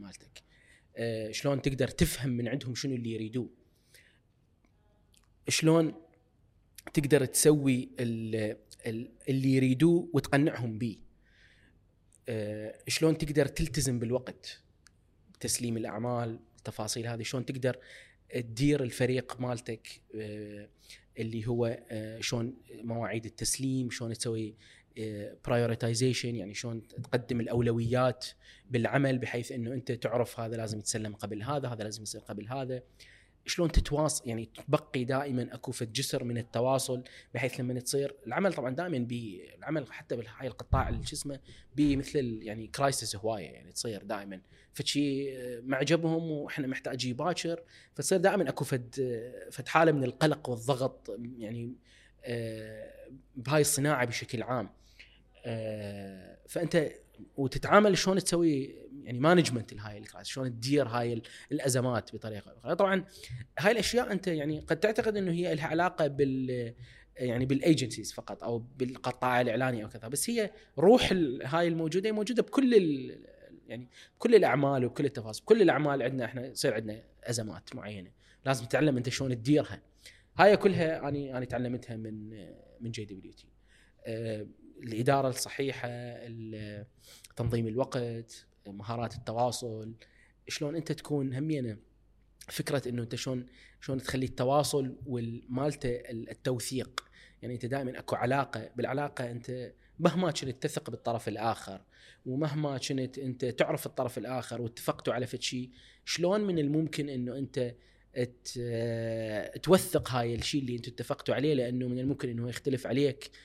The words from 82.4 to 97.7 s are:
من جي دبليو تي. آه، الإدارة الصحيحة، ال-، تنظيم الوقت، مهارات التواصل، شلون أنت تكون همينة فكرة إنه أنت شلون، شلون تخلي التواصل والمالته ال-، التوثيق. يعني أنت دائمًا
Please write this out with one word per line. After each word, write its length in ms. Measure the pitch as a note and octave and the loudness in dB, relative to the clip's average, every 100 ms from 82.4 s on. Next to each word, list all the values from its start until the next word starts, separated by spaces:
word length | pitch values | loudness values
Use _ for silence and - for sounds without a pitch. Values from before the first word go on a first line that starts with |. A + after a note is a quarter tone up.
| F2 F2+ - - | -16 -18 -20 -12
من 100 | A#2 | -8
جي 140 | A2+ | -8
دبليو 280 | G2+ F#2+ F#2+ | -8 -12 -16
تي. 160 | - - _ _ _ _ _ - | -20 -20 _ _ _ _ _ -8
آه، 400 | A2+ A2+ G#2+ G#2+ - - - | -6 -4 -4 -8 -14 -20 -14
الإدارة 460 | A#2+ A2 B2 C#3 C3+ | -6 -2 4 4 4
الصحيحة، 600 | B2 - - C#3 B2 A#2+ | 0 -4 -4 -4 -4 -6
ال-، 1000 | A#2+ A#2+ A#2+ A#2+ A#2 A2+ G#2+ G#2 G#2 G#2 _ - - - - | -8 -10 -12 -12 -10 -10 -10 -10 -12 -14 _ -20 -20 -14 -4
تنظيم 300 | A#2 A#2 A2+ | -2 0 0
الوقت، 800 | A2+ C3 C3 A#2+ A#2 A#2 - - _ - | 0 -2 -2 -4 -6 -12 -18 -20 _ -16
مهارات 480 | G2+ A2+ A#2 A#2 | -12 -6 -4 -4
التواصل، 800 | - - A2+ B2 - B2 A2 A2 - - _ - _ - | -6 -4 0 0 0 -6 -6 -10 -12 -18 _ -20 _ -10
شلون 280 | - D3 E3 | -4 -4 -2
أنت 160 | D#3 | -4
تكون 420 | D3+ - D3 C3+ | -6 -2 -2 0
همينة 420 | B2+ D#3 D3+ A#2+ G#2+ - _ _ _ _ - - | -2 -2 -2 -2 -6 -12 _ _ _ _ -20 -12
فكرة 400 | - D3 C#3+ B2+ | -6 -2 -2 -2
إنه 140 | A#2+ | -4
أنت 120 | A#2 | -4
شلون، 320 | A#2+ - B2+ B2 - - - | -4 -4 -4 -6 -16 -20 -14
شلون 180 | - C3+ | -6 -4
تخلي 280 | - C3+ C3 | -2 -2 -2
التواصل 720 | C3 C3 C#3+ C#3 D3 C3 - - | 0 2 4 4 0 -2 -6 -6
والمالته 840 | B2 A#2 A#2 - B2+ D3 C#3+ B2 | -4 -4 -8 -6 -2 0 0 -2
ال-، 400 | A#2+ C3 A#2 A#2+ | -4 -6 -10 -10
التوثيق. 720 | - - B2+ - C3 G2+ - - - - _ | -6 -4 -2 -2 -4 -6 -8 -14 -16 -20 _
يعني 120 | A#2+ | -10
أنت 120 | B2 | -6
دائمًا 320 | A#2+ | -4